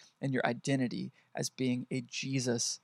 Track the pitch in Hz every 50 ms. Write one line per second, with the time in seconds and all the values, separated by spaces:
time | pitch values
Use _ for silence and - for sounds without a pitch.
0 | - - _ _ - 139 131 123 - - 120 - - 143 139 135 127 113 - -
1 | - 135 - - _ _ - - 139 - - - 131 127 123 123 - - - 127
2 | 123 117 - - - 139 135 139 120 127 117 117 - - - -